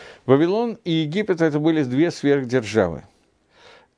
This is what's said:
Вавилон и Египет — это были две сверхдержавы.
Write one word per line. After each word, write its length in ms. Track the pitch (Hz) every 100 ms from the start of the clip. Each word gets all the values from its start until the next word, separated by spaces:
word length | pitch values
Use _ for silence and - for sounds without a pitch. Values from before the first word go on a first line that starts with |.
| - - -
Вавилон 540 | 135 170 208 240 214 -
и 60 |
Египет — 500 | 160 156 175 214 170
это 180 | 160 147
были 240 | 151 160
две 260 | 131 127 170
сверхдержавы. 920 | - 143 143 127 127 110 107 90 73 - _ _ _ _ _ - - _